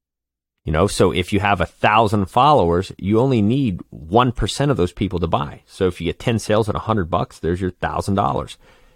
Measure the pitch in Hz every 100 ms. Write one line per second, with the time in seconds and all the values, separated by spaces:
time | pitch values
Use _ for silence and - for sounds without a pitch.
0 | _ _ _ _ _ _ - 78 101 -
1 | 98 76 90 98 101 95 85 - 113 107
2 | 110 107 92 - 139 143 85 85 98 -
3 | 92 110 135 123 101 135 127 82 - 57
4 | 78 104 127 - 104 - 143 131 90 -
5 | 95 92 82 - 71 - _ - 92 -
6 | 82 - - 110 - 107 107 - - 110
7 | 82 87 - - 82 90 92 - 78 76
8 | 87 95 69 - 69 - _ _ _